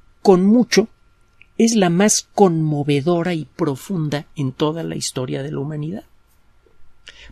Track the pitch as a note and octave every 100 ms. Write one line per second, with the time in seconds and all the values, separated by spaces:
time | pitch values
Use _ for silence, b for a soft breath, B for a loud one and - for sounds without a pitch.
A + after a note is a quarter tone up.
0 | _ _ - F3+ G3 A#3 A#3 - A3 _
1 | _ _ _ _ _ _ A3+ A3+ F3+ E3+
2 | G#3 - - - G3 E3 D#3 D3+ C#3+ C#3+
3 | C#3+ F3 E3+ E3+ D3 - E3+ C3 - F#3+
4 | D3+ C#3+ - - C3+ B2+ D3+ E3 E3 D#3
5 | B2+ - C3 C#3+ C#3 D3 C#3 D#3 D3+ G3+
6 | - _ _ _ _ _ _ _ - -
7 | - B B